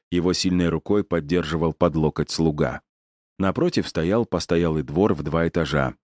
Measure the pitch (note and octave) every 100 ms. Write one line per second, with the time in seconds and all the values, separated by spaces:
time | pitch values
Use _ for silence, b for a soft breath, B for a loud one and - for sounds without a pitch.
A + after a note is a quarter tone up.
0 | - F2 F2 F2 F#2 F2+ E2+ D#2+ - G#2
1 | G2 E2+ D2 F2 D#2 D#2+ D#2+ D#2 F2 D#2
2 | D#2 - D2+ - E2 D2+ C#2 - _ _
3 | _ _ _ - F#2+ F#2 F3 B2 F2 -
4 | E2 A2 A2+ F2 - E2+ E2+ D#2 C2 D2+
5 | G#2 D#2+ D2 D#2+ E2 E2+ D2 D2 C2 -